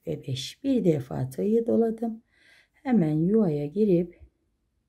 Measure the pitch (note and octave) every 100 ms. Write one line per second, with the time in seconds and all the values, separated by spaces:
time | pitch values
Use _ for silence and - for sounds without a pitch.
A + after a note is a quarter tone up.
0 | E3 D3 - C3 - - C4+ B3 F3 D3
1 | C3 D3 C3 - G3 A3+ A#3 A3 A3+ A3+
2 | A3+ A3+ _ _ _ _ _ _ C#4 A3
3 | D#3 D3+ F3 A3 F#3+ D3 D3 F#3 G#3+ E3+
4 | F3 - - _ _ _ _ _